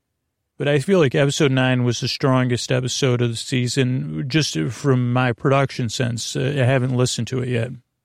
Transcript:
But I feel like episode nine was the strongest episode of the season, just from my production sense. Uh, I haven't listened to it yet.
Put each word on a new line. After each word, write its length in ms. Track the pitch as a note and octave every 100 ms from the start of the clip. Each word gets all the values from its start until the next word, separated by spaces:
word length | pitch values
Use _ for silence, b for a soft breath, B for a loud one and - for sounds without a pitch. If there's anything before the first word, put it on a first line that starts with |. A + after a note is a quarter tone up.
| _ _ _ _ _ -
But 100 | C#3+
I 100 | C#3+
feel 200 | D#3+ F#3+
like 160 | C#3+
episode 380 | D3+ C#3+ - D3
nine 320 | C3 B2+ B2+
was 160 | A#2+ A#2
the 80 | A#2+
strongest 640 | - C#3 C3 B2+ A#2+ -
episode 520 | B2+ B2+ - C3+ B2
of 80 | A#2+
the 60 | A2+
season, 920 | - B2+ B2 C#3 B2+ C3 D3 D#3 D3
just 300 | D#3 C#3+ D#3+
from 520 | D3+ A2 C#3+ B2+ B2
my 220 | B2 B2+
production 560 | A#2 C#3+ C3+ C3+ - A#2+
sense. 480 | - A#2+ A#2 - D3
Uh, 160 | C3+
I 100 | D3
haven't 300 | B2 C3+ B2+
listened 340 | B2 B2 - A2+
to 120 | B2+
it 80 | B2
yet. 220 | A#2+ A#2 - _ _